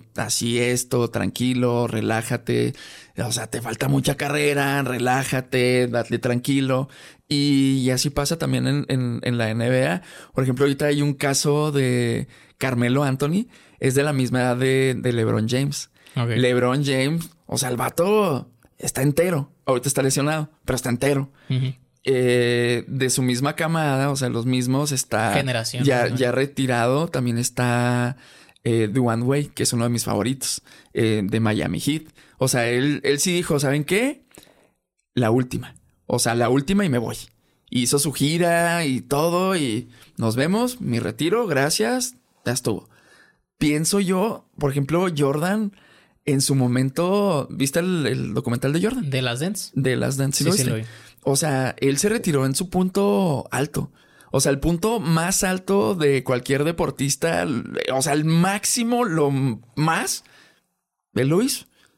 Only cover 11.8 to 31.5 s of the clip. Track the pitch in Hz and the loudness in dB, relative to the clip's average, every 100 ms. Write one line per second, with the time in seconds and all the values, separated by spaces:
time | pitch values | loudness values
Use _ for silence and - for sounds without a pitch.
11.8 | 131 123 120 117 135 - - - 131 123 | 0 0 0 -2 -6 -12 -20 -6 -2 0
12.8 | 120 131 143 131 147 180 240 - - - | 2 2 0 0 0 -2 -2 -10 -20 -4
13.8 | 135 131 147 135 127 127 123 123 131 131 | 0 2 2 0 0 2 2 2 2 2
14.8 | 131 123 127 117 110 110 110 127 143 143 | 2 0 -2 0 0 0 0 0 -2 -4
15.8 | - _ - - 120 113 123 123 123 135 | -10 _ -10 -4 -2 2 2 4 2 2
16.8 | 139 131 135 165 165 _ - 123 131 120 | 0 0 0 -2 -6 _ -8 -4 -4 -2
17.8 | 127 - 180 214 196 127 - _ _ - | -4 0 2 2 2 0 -6 _ _ -10
18.8 | 147 - 139 143 180 160 139 _ - 123 | -6 0 0 2 2 0 -4 _ -2 0
19.8 | 139 - 135 139 143 156 151 _ - 123 | 0 0 0 0 0 -2 -6 _ -4 -4
20.8 | 127 120 151 139 135 _ - 131 131 - | -2 0 0 0 -2 _ -6 -2 -2 -6
21.8 | _ _ - 127 123 123 120 120 120 120 | _ _ 0 2 4 4 4 2 2 0
22.8 | - 135 131 131 127 120 143 160 160 165 | -2 -2 0 0 0 0 -2 -2 -2 0
23.8 | 151 135 143 139 127 117 120 127 123 135 | 0 0 0 0 -2 -2 0 0 0 0
24.8 | 147 131 - 104 110 139 139 120 113 120 | 0 -2 -2 0 2 0 0 -2 -4 0
25.8 | 139 123 117 127 123 123 139 - 131 120 | 2 2 2 0 0 0 -2 -2 0 2
26.8 | 117 135 165 135 123 117 123 - 123 120 | 2 0 0 -2 -2 -2 -2 -2 0 2
27.8 | 120 123 120 131 - - - _ 120 113 | 2 0 -2 -6 -14 -20 -20 _ 0 2
28.8 | 107 117 120 113 123 143 143 - - 120 | 2 2 2 2 0 0 -2 -4 -2 0
29.8 | 117 120 - 107 107 131 - - - - | 0 0 -2 0 0 -2 -4 -8 -10 -20
30.8 | - - 113 107 98 110 113 | -8 -2 0 0 0 0 0